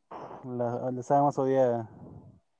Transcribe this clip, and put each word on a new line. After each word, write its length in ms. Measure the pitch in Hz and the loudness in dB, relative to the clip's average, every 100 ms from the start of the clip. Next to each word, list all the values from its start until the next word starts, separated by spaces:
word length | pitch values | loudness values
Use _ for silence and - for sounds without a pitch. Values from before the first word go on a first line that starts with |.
| - - - - 131 | -20 -16 -14 -14 -8
La, 460 | 123 120 120 123 | -4 -2 -2 -4
la 120 | 127 | -6
saga 220 | 120 143 143 | 2 4 4
más 140 | 139 | 2
odiada. 520 | 131 135 127 120 113 - - - - - _ _ | 2 4 4 2 -4 -12 -20 -20 -20 -20 _ _